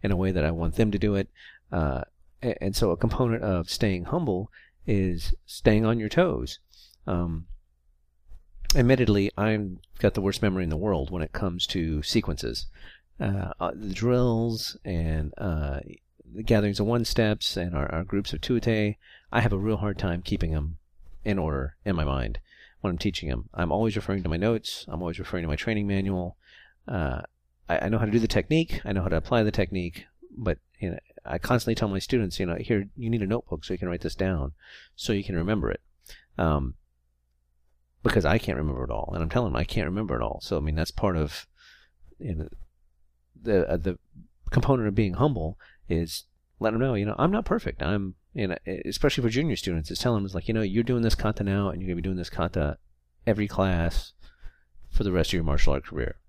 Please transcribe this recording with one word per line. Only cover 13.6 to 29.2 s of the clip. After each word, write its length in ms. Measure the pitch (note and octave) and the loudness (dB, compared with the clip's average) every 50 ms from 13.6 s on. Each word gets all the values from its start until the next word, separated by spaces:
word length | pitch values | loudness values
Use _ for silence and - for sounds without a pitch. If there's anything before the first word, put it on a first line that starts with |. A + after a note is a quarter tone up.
| F2 F2 - | -4 -4 -4
the 200 | - G#2+ G2+ F#2 | -6 -6 -6 -4
drills 840 | F#2 A2 A#2+ B2 B2 B2 B2 A2+ A2+ A#2 A#2 A2+ A2 - - - - - | 0 2 4 4 4 4 4 4 2 2 0 -2 -2 -6 -8 -10 -10 -8
and, 480 | - F#2 E2 E2 D#2+ D#2 D#2 D2+ D2+ - - | -4 -2 0 0 0 0 0 -2 -4 -6 -4
uh, 420 | - G2 E2 D#2 D2 C#2 C#2 C#2+ - - - - _ _ _ - - A#1+ - | -4 -2 -2 -2 -2 -2 -4 -6 -8 -10 -16 -20 _ _ _ -20 -20 -14 -10
the 80 | G2+ A2 | -4 0
gatherings 360 | - A#2+ G#2 G2+ G#2 G2 G2 | 2 4 4 4 2 0 0
of 80 | G#2 G#2+ | 0 0
one 180 | A#2 A#2+ A2+ | 0 0 0
steps 500 | - - - A2+ G#2+ G#2+ G#2 - - - | 0 2 2 4 2 2 0 -2 -4 -2
and 200 | - F2 F2+ E2+ | -2 -2 -2 -2
our, 160 | C#2+ C#2+ - | -2 -2 -2
our 120 | - E2 F#2+ | -2 -4 -4
groups 300 | - - G2+ G#2 - - | -2 -2 -2 -2 -2 -6
of 80 | D2 | -6
tuite, 560 | - - B2+ A#2 - A#2+ A2+ G#2+ G#2+ G#2 G#2 - _ - - - _ - | -2 0 0 0 2 2 2 2 2 0 -2 -4 _ -20 -20 -20 _ -2
I 100 | - B2 | 2 2
have 120 | G#2+ G#2+ - | 2 4 2
a 40 | - | 2
real 200 | G2+ A2 A2 F#2+ | 2 0 0 0
hard 220 | G#2+ G#2 G2 - | 0 -2 -2 0
time 240 | - F#2 E2+ F2 F2+ | -2 -2 -2 -2 -2
keeping 320 | - G#2+ F#2 F2 E2 D#2 | -4 -2 -2 0 0 0
'em 220 | D#2 D2 D#2 E2 - - _ _ - - - - - - | -2 -2 -4 -6 -10 -14 _ _ -20 -20 -18 -16 -6 -4
in 140 | A2 G2+ G2 | -2 0 0
order 380 | D#2+ D#2 D2 C2+ C2 C#2+ - _ - | 0 0 0 -2 -2 -4 -8 _ -4
in 100 | G2+ F#2+ | -2 0
my 80 | E2 D2+ | 0 2
mind 360 | C#2+ C#2 C2+ A#1+ A1 G#1 - - _ - - - - _ _ | 2 0 0 -2 -2 -4 -6 -10 _ -18 -20 -20 -20 _ _
when 80 | - G2+ | -2 -2
I'm 80 | F2 E2+ | -2 0
teaching 320 | - G#2 F2+ - - D2+ | -2 -2 -2 -2 -4 -4
'em. 200 | B1+ - - - - | -4 -4 -6 -6 -6
I'm 180 | - F2 E2 | -4 -2 0
always 240 | D2 G2+ A2+ A2+ G2+ | 2 2 2 0 0
referring 280 | G#2 - - F#2+ G2 F2+ | -2 -2 -2 -2 -2 -2
to 60 | D#2+ | -2
my 80 | D#2 E2+ | 0 0
notes. 480 | F#2+ A2+ A#2 A2+ - - - - - - | 2 2 0 0 -2 -6 -10 -10 -10 -8
I'm 140 | - E2 | -6 -4
always 180 | F2+ E2+ E2 - | -4 -4 -6 -6
referring 240 | F#2 - - F2+ E2 | -6 -6 -4 -4 -2
to 40 | D#2+ | -2
my 80 | D2+ | -2
training 300 | - - - A2+ G#2 G#2 | -2 -2 -2 -2 0 0
manual. 520 | G2+ G2 G2 F#2+ G2 G2 F2+ F2+ F2 - _ _ _ - - - - _ _ _ - | 0 0 0 0 0 -2 -2 -2 -6 -8 _ _ _ -20 -20 -20 -20 _ _ _ -6
Uh, 340 | C3+ F#2 D#2+ C#2 B1+ - - - _ _ _ _ _ _ _ - | -2 -2 0 -2 -2 -4 -6 -10 _ _ _ _ _ _ _ -2
I, 160 | E2+ - - | -2 0 0
I 40 | F2+ | 0
know 100 | A2+ G#2+ | 0 0
how 60 | A2 | 2
to 60 | G#2+ | 2
do 80 | G#2 A#2 | 2 2
the 80 | A2+ A2 | 2 2
technique. 540 | - G#2+ E2 - D#3 D#3+ E3 - - - - | 2 0 0 2 2 2 2 2 -2 -4 -2
I 100 | - G2+ | -2 -2
know 100 | G2 F#2 | -2 0
how 60 | F2+ | 0
to 60 | E2+ | 0
apply 280 | D#2+ | 0